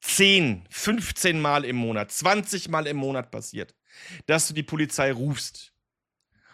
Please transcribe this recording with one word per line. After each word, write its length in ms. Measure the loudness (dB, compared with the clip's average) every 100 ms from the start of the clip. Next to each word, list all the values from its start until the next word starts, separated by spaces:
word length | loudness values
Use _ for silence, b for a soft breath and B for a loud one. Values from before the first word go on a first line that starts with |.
| -2
zehn, 600 | 4 6 6 4 0 -6
fünfzehn 720 | -6 -2 -2 -2 -2 0 2
Mal 240 | 2 2 0
im 100 | -2
Monat, 360 | -2 -2 -4
zwanzig 580 | -2 2 2 0 -6 -4
Mal 160 | -2 -2
im 100 | -2
Monat 340 | -2 -4 -6
passiert, 440 | -10 -10 -10 -12 _ B B B -10 0
dass 200 | 2 2
du 60 |
die 100 | -4
Polizei 480 | -4 -2 -2 2 0
rufst. 640 | 0 -2 -4 -8 -14 -20 _ _ _ _ _ _ b b